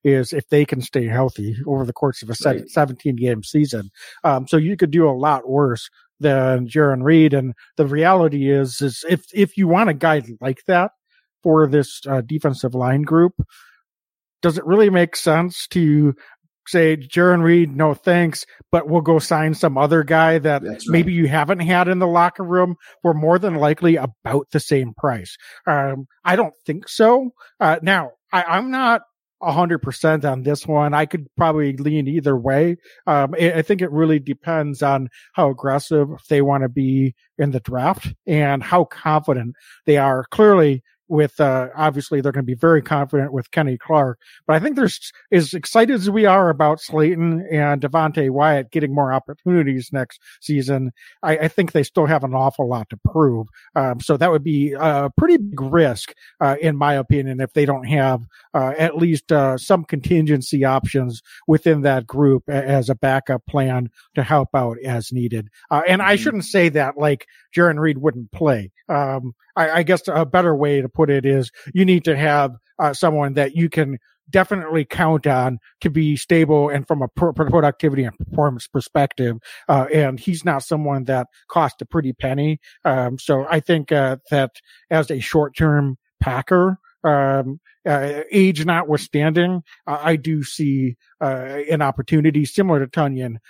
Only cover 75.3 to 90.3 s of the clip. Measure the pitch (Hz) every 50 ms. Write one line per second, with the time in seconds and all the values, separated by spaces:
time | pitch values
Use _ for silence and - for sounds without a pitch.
75.3 | 135 127 123 131 127 117 - _ _ _ - 170 139 160 156 151 147 127 - -
76.3 | 175 165 160 143 156 147 143 147 143 139 135 - 160 147 131 120 - - 175 170
77.3 | 147 - 156 139 156 170 147 147 139 - - 151 139 135 135 113 - - - -
78.3 | - - 147 147 127 120 - - - 139 - - - 151 143 139 - - 127 120
79.3 | 117 117 - - - - - - - 139 131 135 156 160 147 135 131 123 - 196
80.3 | 175 160 - 175 147 139 - - 165 151 151 143 139 135 127 127 131 127 123 -
81.3 | _ _ _ - - 170 156 131 - - - - - 165 147 131 123 - - 131
82.3 | 139 143 147 151 156 147 _ - - _ - 156 131 131 123 120 127 131 - -
83.3 | 143 131 139 147 165 156 - - 175 160 139 - 156 143 135 131 131 131 _ -
84.3 | 151 139 135 123 - - _ _ _ _ _ - 165 160 151 - 156 131 113 -
85.3 | - 160 147 139 - - 165 156 147 147 143 139 131 - _ _ _ - - 135
86.3 | 127 127 139 - 185 180 180 190 190 - _ _ _ _ - 160 147 139 139 135
87.3 | 135 139 131 131 139 160 _ _ _ _ - 175 147 143 135 143 143 147 156 -
88.3 | - 208 190 190 175 147 156 175 170 170 180 151 151 143 - - - 147 147 160
89.3 | 156 175 175 180 185 175 - _ - _ _ - 147 147 147 165 165 151 131 160